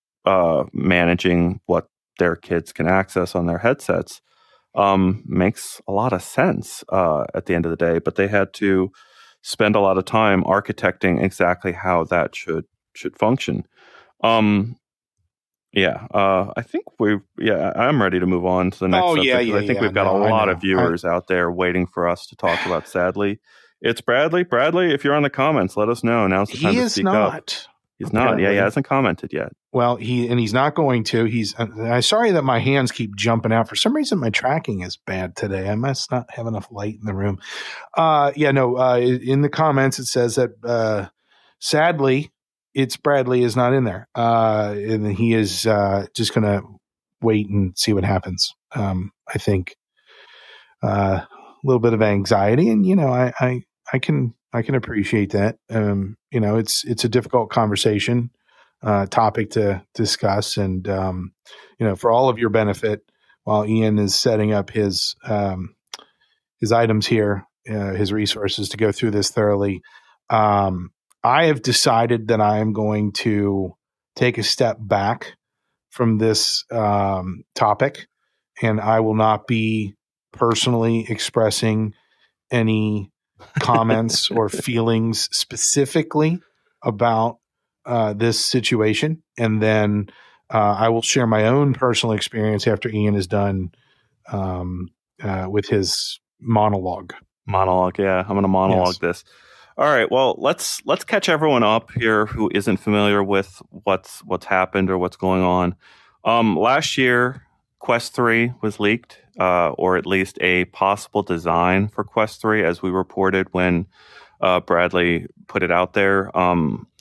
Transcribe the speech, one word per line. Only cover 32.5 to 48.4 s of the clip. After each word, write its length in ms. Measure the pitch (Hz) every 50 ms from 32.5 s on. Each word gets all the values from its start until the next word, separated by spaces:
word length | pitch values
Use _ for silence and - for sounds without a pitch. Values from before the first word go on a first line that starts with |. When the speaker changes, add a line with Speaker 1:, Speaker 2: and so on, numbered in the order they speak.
| 123 117
Speaker 2:
hands 320 | 107 139 139 139 131 120
keep 240 | - - 120 101 101
jumping 360 | 98 98 117 117 113 - 113 113
out. 140 | 113 113 -
For 80 | -
some 180 | - - 220 269
reason, 240 | 311 294 - 220 180
my 100 | 131 113
tracking 520 | 104 - - 131 143 160 - - 107 95
is 160 | 90 90 - -
bad 380 | _ - 95 92 92 87 85
today. 340 | - - 101 98 95 95 98
I 60 | 104
must 340 | 107 120 139 131 - - -
not 140 | 135 123 117 -
have 160 | - - 117 117
enough 200 | 113 107 101 -
light 240 | 113 101 101 107 110 104
in 60 | 104
the 80 | 107 98
room. 260 | 95 98 101 98 92 - - - - - - - - - - - -
Uh, 340 | 165 160 156 147 143 143 139
yeah, 160 | 147 151 143
no, 260 | 139 139 131 123 123 123
uh, 160 | 127 127 123
i-, 60 | 123
in 400 | 123 123 127 127 127 123 135 139
the 80 | 147 143
comments, 500 | - - 160 156 139 135 135 135 131 -
it 60 | 131
says 300 | - - 131 120 117 113
that, 160 | 135 127 120 - - -
uh, 440 | 120 120 117 113 110 110 104 98 92 - _ _ _ _ _ _ _ _ _
sadly, 720 | - - - 151 156 170 175 151 139 135 131 139 156 - _ _ _ _ _ _ _ _ _
It's 240 | 139 135 127 - -
Bradley 460 | - 147 143 139 131 123 127 123 123
is 120 | 120 104
not 180 | 127 123 123 131
in 120 | 135 127
there. 240 | 113 85 - 113 - -
Uh, 600 | 117 117 117 117 113 113 110 107 107 107 104 104
and 320 | 104 101 110 110 110 107 104 98
he 200 | 92 117 117 113
is, 320 | 113 107 98 98 - -
uh, 420 | 117 107 104 101 98 98 98 95 - -
just 200 | - 113 - -
gonna 280 | 120 107 104 101 98 87 - - - _ _ _ _ _ _ _ _
wait 260 | - 113 110 107 107 98
and 300 | 101 101 95 92 90 -
see 160 | - - 107
what 100 | 98 87
happens. 500 | 104 98 92 - 95 90 90